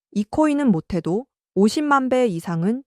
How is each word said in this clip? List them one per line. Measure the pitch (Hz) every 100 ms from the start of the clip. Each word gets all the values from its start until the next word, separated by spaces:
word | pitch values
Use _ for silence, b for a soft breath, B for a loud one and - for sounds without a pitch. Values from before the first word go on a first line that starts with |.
| _
이 | 202
코인은 | 214 - 311 285 277
못해도 | 165 - 175 156 196 - _ _
오십만 | 185 214 - 294 277 262
배 | 254 247
이상은 | 165 185 165 180 247